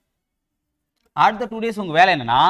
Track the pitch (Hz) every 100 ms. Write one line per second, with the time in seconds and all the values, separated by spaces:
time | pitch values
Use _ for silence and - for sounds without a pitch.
0 | _ _ _ _ _ _ _ _ _ _
1 | _ - 180 220 226 220 226 208 185 156
2 | 190 160 117 127 170